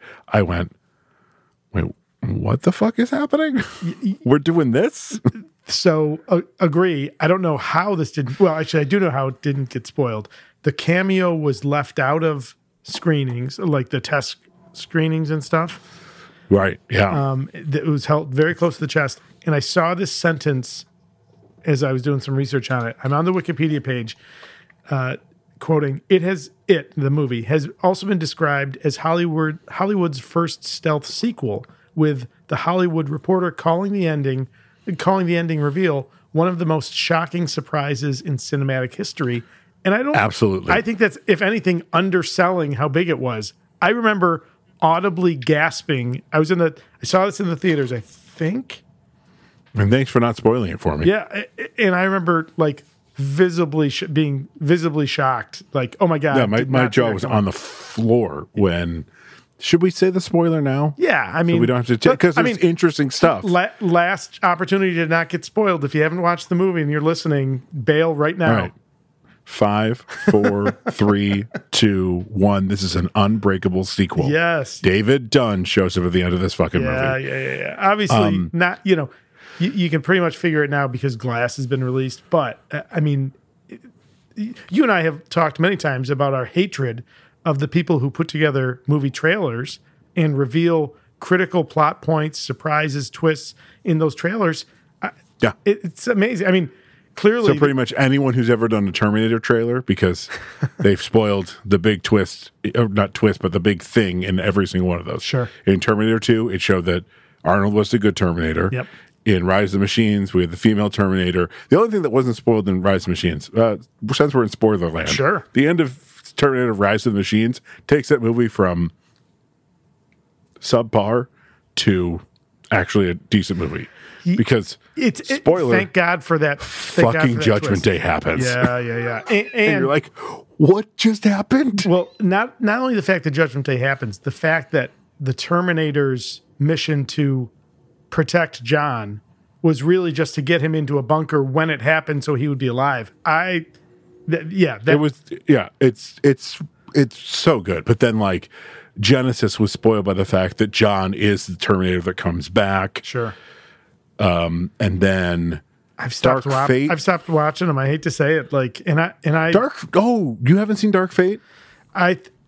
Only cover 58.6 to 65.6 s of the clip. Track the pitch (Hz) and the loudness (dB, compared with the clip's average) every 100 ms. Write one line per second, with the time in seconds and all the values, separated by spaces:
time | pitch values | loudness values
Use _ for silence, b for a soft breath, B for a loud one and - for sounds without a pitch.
58.6 | 95 85 85 82 b b b b b _ | 2 2 -2 -6 b b b b b _
59.6 | - 170 185 - 185 185 - 170 170 160 | 0 2 2 2 0 0 0 0 2 2
60.6 | 139 143 151 147 339 160 98 160 170 170 | 0 0 -2 0 0 0 0 -2 2 2
61.6 | 117 123 117 117 - 127 175 143 247 196 | 2 2 0 2 2 4 4 4 0 2
62.6 | 175 165 170 147 135 - 165 104 143 180 | 2 4 2 2 -2 2 2 2 0 0
63.6 | 190 - 185 170 175 196 - - 190 175 | 0 -2 0 2 2 -2 -8 -2 0 0
64.6 | 185 196 190 170 160 165 165 170 - 214 | 0 0 2 0 0 0 -2 -6 -6 -2